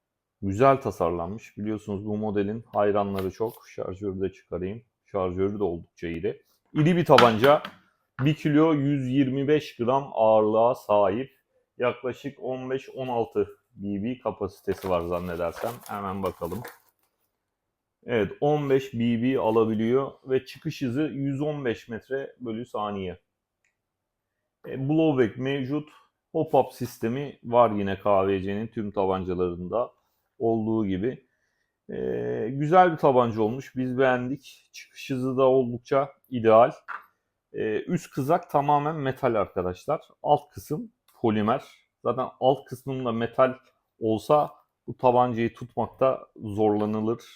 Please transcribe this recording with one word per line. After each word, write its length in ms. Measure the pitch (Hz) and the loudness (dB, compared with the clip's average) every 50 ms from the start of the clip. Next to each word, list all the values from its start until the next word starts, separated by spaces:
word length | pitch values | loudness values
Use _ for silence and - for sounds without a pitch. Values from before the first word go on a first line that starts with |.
| _ _ _ _ _ _ _ - | _ _ _ _ _ _ _ -8
güzel 400 | 101 98 95 107 135 139 135 131 | -6 -2 0 4 4 4 4 2
tasarlanmış. 760 | - 107 - - 87 85 87 85 85 90 107 117 - - - | 0 -4 -2 -2 -2 0 -2 -4 -6 -8 -10 -12 -16 -16 -12
Biliyorsunuz 480 | - 104 107 107 104 - 104 101 98 107 | -10 -6 -6 -6 -6 -8 -8 -8 -8 -6
bu 120 | 107 104 | -6 -6
modelin 460 | 107 107 107 98 104 98 101 110 117 - _ - | -6 -4 -4 -2 -2 -2 -2 -4 -8 -10 _ -2
hayranları 580 | 107 104 104 98 104 101 98 98 98 95 92 | 0 0 2 2 0 0 -2 -4 -4 -4 -6
çok. 360 | - - 110 120 - - - | -4 -6 -6 -8 -8 -12 -20
Şarjörü 540 | - - 117 - - 92 95 104 98 95 95 | -18 -14 -12 -10 -10 -10 -8 -6 -6 -4 -4
de 120 | 98 92 - | -4 -6 -6
çıkarayım. 500 | - _ - 90 87 92 95 110 120 - _ _ _ _ | -8 _ -10 -8 -8 -8 -8 -10 -12 -16 _ _ _ _
Şarjörü 540 | _ - 98 92 90 90 92 95 101 104 101 | _ -4 -2 -2 -2 0 0 -2 -2 -2 -2
de 40 | 101 | -2
oldukça 440 | 85 85 85 87 _ _ - 87 | -2 -4 -6 -10 _ _ -10 -8
iri. 340 | 85 85 82 92 113 - - _ _ _ _ _ _ - | -8 -6 -4 -4 -6 -6 -8 _ _ _ _ _ _ 0
İri 220 | 151 151 180 170 | 2 4 4 4
bir 100 | 175 160 | 4 6
tabanca. 580 | - 143 120 123 117 110 104 123 143 151 - - - - _ _ _ _ _ _ _ _ - | 6 8 8 8 6 6 6 4 4 4 4 2 -6 -18 _ _ _ _ _ _ _ _ -2
Bir 160 | 131 156 151 | 0 0 0
kilo 380 | - - 156 143 151 160 165 156 | 0 0 2 4 4 4 4 4
yüz 340 | 143 135 143 147 139 131 | 2 0 0 0 -2 -2
yirmi 400 | 123 131 143 135 127 131 139 139 | 0 2 2 2 2 0 -2 0
beş 280 | 151 151 147 147 - - | 2 2 2 0 -4 -6
gram 360 | - 113 117 131 139 143 - - | -4 -2 0 0 0 -2 -2 0
ağırlığa 640 | - 110 110 110 110 107 107 110 110 113 123 - | 2 4 6 6 6 6 4 4 4 4 2 2
sahip. 560 | - - - 104 104 101 95 101 123 135 - _ _ _ _ _ _ _ _ _ | 0 0 2 4 4 4 4 2 -2 -6 -8 _ _ _ _ _ _ _ _ _
Yaklaşık 640 | - 120 120 113 - 131 123 120 - - 135 - - | -2 -2 -2 -2 -4 -6 -8 -8 -8 -10 -12 -12 -10
on 300 | - 127 127 131 127 127 | -10 -8 -8 -8 -8 -6
beş 200 | 135 131 - - | -6 -8 -8 -10
on 180 | - 127 131 | -12 -10 -8
altı 400 | 127 120 117 110 - - 104 98 - - _ _ _ _ | -4 -2 -4 -4 -2 -2 -2 -2 -2 -6 _ _ _ _
B 280 | - 101 101 101 98 104 | -12 -8 -6 -6 -6 -6
B 160 | 123 127 123 | -6 -6 -6
kapasitesi 680 | - 107 95 - 101 95 - - - 98 95 - - 92 | -6 -8 -6 -6 -8 -8 -10 -8 -6 -6 -6 -4 -2 -2
var 120 | 90 85 | -2 -2
zannedersem. 720 | 85 87 87 87 90 90 82 85 87 82 - - - 117 120 107 - | -2 -2 -4 -4 -4 -6 -6 -4 -4 -6 -6 -6 -10 -10 -10 -12 -14
Hemen 360 | - 104 101 101 95 95 98 95 | -12 -10 -8 -8 -8 -6 -6 -6
bakalım. 380 | 90 - - 87 82 92 117 123 - - _ _ _ _ _ _ _ _ _ _ _ _ _ _ _ _ _ _ _ _ _ _ _ _ _ - | -6 -6 -6 -8 -8 -8 -10 -10 -14 -18 _ _ _ _ _ _ _ _ _ _ _ _ _ _ _ _ _ _ _ _ _ _ _ _ _ -8
Evet, 260 | 120 123 110 101 92 - - | -2 -2 0 0 -2 -2 -2
on 280 | 147 147 151 147 143 139 | 0 0 0 0 2 2
beş 240 | 135 135 131 - - | 2 0 0 -2 -4
B 300 | 117 117 120 117 113 120 | -2 0 0 0 0 0
B 160 | 131 135 120 | 0 0 0
alabiliyor 720 | 85 110 113 117 110 113 110 107 113 117 127 135 139 - - _ - | 2 2 4 4 2 2 0 0 0 0 0 0 0 -4 -8 _ -6
ve 200 | 135 131 131 131 | -4 -4 -4 -4
çıkış 360 | - - - - 156 - - | -6 -16 -12 -10 -10 -8 -6
hızı 200 | 143 117 117 147 | -6 -4 -4 -4
yüz 400 | 156 131 107 143 139 139 135 131 | -4 -4 -4 -6 -6 -4 -4 -4
on 240 | 147 151 147 147 135 | -4 -6 -6 -4 -4
beş 220 | 117 110 - - 123 | -4 -4 -6 -8 -12
metre 460 | 113 101 - - 135 139 139 - - - | -12 -12 -10 -8 -8 -8 -8 -10 -14 -12
bölü 260 | 123 117 110 117 123 | -10 -8 -8 -8 -8
saniye. 540 | - - 107 104 104 101 98 95 90 87 - _ _ _ _ _ _ _ _ _ _ _ _ _ _ _ _ _ _ _ _ _ _ _ _ _ _ _ _ - | -8 -6 -6 -4 -4 -4 -6 -6 -8 -10 -12 _ _ _ _ _ _ _ _ _ _ _ _ _ _ _ _ _ _ _ _ _ _ _ _ _ _ _ _ -14
E, 220 | - - 131 135 139 | -12 -8 -6 -2 0
blowback 480 | 156 160 160 156 139 127 120 98 - | 2 2 4 4 4 4 2 2 0
mevcut. 520 | 123 127 135 139 143 127 127 147 151 151 - - _ _ _ _ _ _ _ | -4 -4 -4 -4 -4 -4 -4 -6 -6 -6 -10 -18 _ _ _ _ _ _ _
Hop-up 420 | - 160 151 - 147 135 123 - - | -4 -4 -2 2 2 2 2 0 -2
sistemi 680 | - 123 - - - 117 113 123 143 147 135 - _ - | -10 -10 -10 -8 -6 -4 -4 -4 -4 -8 -10 -12 _ -4
var 280 | 117 117 123 117 107 | 2 4 6 6 6
yine 280 | 107 104 98 98 92 - | 4 0 -2 -2 -4 -2
K 280 | - 104 101 95 95 | 2 2 4 4 4
V 140 | 98 98 95 | 2 2 0
C'nin 260 | 92 98 101 107 113 | -2 -4 -6 -6 -6
tüm 240 | 113 - 113 104 104 | -8 -8 -8 -8 -4
tabancalarında 1000 | - 104 95 95 92 92 90 92 87 90 90 90 87 87 90 87 104 117 127 - _ _ _ _ _ _ _ _ _ | -2 -2 0 0 0 0 -2 -4 -2 -2 -2 -2 -2 -6 -8 -4 -4 -4 -4 -4 _ _ _ _ _ _ _ _ _
olduğu 500 | - 113 113 113 110 110 110 110 110 104 | -4 -2 0 0 0 0 0 0 0 0
gibi. 400 | 95 95 92 104 131 143 - _ _ _ _ _ _ _ _ _ _ _ _ _ - | 0 -2 -2 -2 -4 -6 -8 _ _ _ _ _ _ _ _ _ _ _ _ _ -12
E, 60 | - - 127 127 120 120 120 120 123 120 110 117 | -10 -6 -6 -4 -4 -4 -4 -6 -6 -6 -6 -6
güzel 400 | 135 139 151 147 175 185 180 175 | -4 -4 0 4 6 6 6 6
bir 60 | 160 | 4
tabanca 440 | - 165 143 123 127 120 117 104 110 | 2 2 4 4 4 4 2 2 0
olmuş. 340 | 107 110 123 139 - - - | 0 -2 -2 -4 -10 -10 -8
Biz 220 | 127 127 127 123 | -6 -4 -2 0
beğendik. 720 | 127 135 127 123 123 123 127 139 - - - - _ _ _ - | 0 2 2 2 0 -2 -6 -8 -10 -12 -18 -20 _ _ _ -20
Çıkış 360 | - - _ - - - - | -20 -20 _ -20 -14 -8 -6
hızı 280 | 135 123 127 131 127 | -6 -4 -4 -2 2
da 60 | 131 135 | 4 4
oldukça 720 | 131 131 135 123 120 120 117 - - 143 135 143 143 - _ _ - | 4 4 4 2 0 -4 -8 -4 -2 0 0 0 -2 -6 _ _ -8
ideal. 420 | 131 120 110 110 110 113 123 151 - - _ - - - - _ _ _ _ _ _ _ _ _ - | -4 2 6 8 8 8 8 6 2 -4 _ -16 -16 -16 -16 _ _ _ _ _ _ _ _ _ -8
E, 280 | 104 110 110 107 - | -6 -4 -2 -2 -4
üst 300 | - 156 175 - - - | -4 -2 -4 -4 -4 -6
kızak 380 | - 151 131 143 170 180 - - | -6 -4 0 0 0 0 0 0
tamamen 460 | - 143 139 147 147 143 147 151 165 | 0 0 2 2 2 2 0 -2 -4
metal 400 | 151 135 135 131 - 139 127 113 | -4 -4 -6 -4 0 0 0 2
arkadaşlar. 640 | 104 90 - - 98 87 90 87 - - 139 156 - - _ _ _ - | 0 -2 -2 -2 -4 -4 -4 -4 -6 -6 -6 -6 -6 -8 _ _ _ 0
Alt 260 | 143 147 139 - _ | 2 2 2 0 _
kısım 420 | - 101 - - 151 - - - _ _ _ _ _ _ | -18 -14 -10 -8 -8 -8 -10 -12 _ _ _ _ _ _
polimer. 420 | 123 113 107 107 104 113 127 - - - - _ _ _ _ _ - | 0 0 0 2 0 0 0 -2 -4 -12 -20 _ _ _ _ _ -4
Zaten 240 | 120 113 127 120 - - - | -4 -2 -2 -4 -8 -4 0
alt 260 | 127 131 143 - - | 2 2 2 0 -4
kısmında 460 | - 127 - - 139 131 131 127 117 | -14 -16 -14 -10 -8 -6 -6 -4 -4
metal 460 | 113 113 117 113 - - 131 127 127 - _ _ _ _ _ _ _ - | -2 -2 -4 0 2 2 2 2 2 -4 _ _ _ _ _ _ _ -4
olsa 520 | 113 110 107 101 - - 151 147 151 - - _ _ _ _ _ _ | -2 0 0 0 2 2 2 2 2 0 -6 _ _ _ _ _ _
bu 100 | - 120 | -16 -4
tabancayı 560 | - 135 123 120 123 123 123 113 113 117 113 - | 0 2 4 4 4 4 2 0 -2 -2 -2 -4
tutmakta 760 | - 123 - - 120 110 - - - 131 131 - - - - _ | -8 -18 -10 -6 -6 -6 -4 -2 0 0 0 0 -2 -8 -16 _
zorlanılır 880 | - 113 104 98 107 107 104 104 104 104 107 107 107 107 110 120 - - - | -14 -10 -6 -2 2 2 4 4 2 0 -2 -2 -2 -2 -2 -4 -6 -8 -20